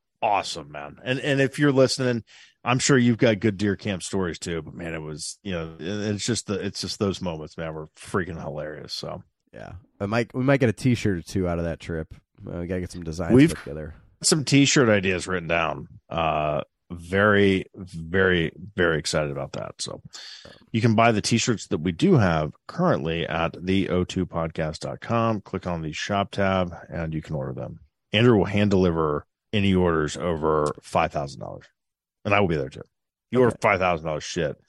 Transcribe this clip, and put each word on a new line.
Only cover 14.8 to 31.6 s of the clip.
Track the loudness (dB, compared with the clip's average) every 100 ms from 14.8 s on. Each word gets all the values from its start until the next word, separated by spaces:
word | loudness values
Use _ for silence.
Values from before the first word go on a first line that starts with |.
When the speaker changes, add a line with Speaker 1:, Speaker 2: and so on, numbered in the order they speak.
| 6
Speaker 1:
ideas | 4 2 -2 -2
written | -4 0
down. | 0 0 -4 -10 -18 -8
Uh, | -2 0 0 0 -2 -6 _ -16
very, | -14 -2 2 4 6 4 2 -2
very, | -12 -14 -12 -2 2 4 2 0 -6 -8
very | 0 2 0
excited | -2 -2 -2
about | -6 -8
that. | -10 -10 -10
So | -12 -12 -18 -20 -20 -20 -20 -20 _
you | 2
can | 4
buy | 6 6
the | 4
T-shirts | 2 2 2 -2 -4
that | -2
we | -2
do | 2 4
have | 6 4 2 0 -6 -12
currently | -2 0 0 -2 -4 -2
at | -2 -4 -4
the | 0 0 2
O | 0
two | -2 -2
podcast | -4 -4 -6 -4 -6 -6
dot | -10 -10
com. | -4 -2 0 -2
Click | -6 -8 -6
on | -6
the | -6
shop | -8 -2 -2 -2
tab | -2 0 0 -2 -6 -10
and | -8 -6
you | -6
can | -6 -8
order | -6
them. | -8 -12 -14 -20 _ _
Andrew | 4 6 6
will | 4
hand | 2 4
deliver | 4 4 2 0 -2 -6 _ _
any | 0 2
orders | 4 2 2 -2 -2
over | -4 0 0 2 0 -4
five | -2 0 0
thousand | -2 -6 -8
dollars, | -14 -14